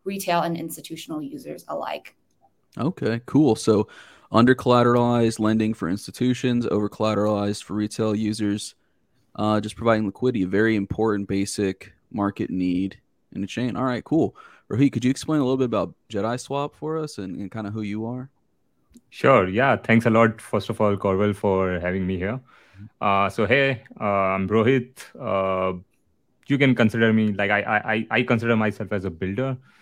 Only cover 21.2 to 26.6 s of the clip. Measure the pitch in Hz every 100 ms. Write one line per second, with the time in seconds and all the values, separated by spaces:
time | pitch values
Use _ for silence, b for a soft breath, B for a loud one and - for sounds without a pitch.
21.2 | 104 101 104 95 92 90 90 95 92 92
22.2 | 95 131 - B B 98 104 - 101 98
23.2 | 98 - 104 135 135 123 - - 107 98
24.2 | 95 95 95 110 113 135 123 - - -
25.2 | 120 98 95 92 92 90 - _ _ _
26.2 | _ _ - 139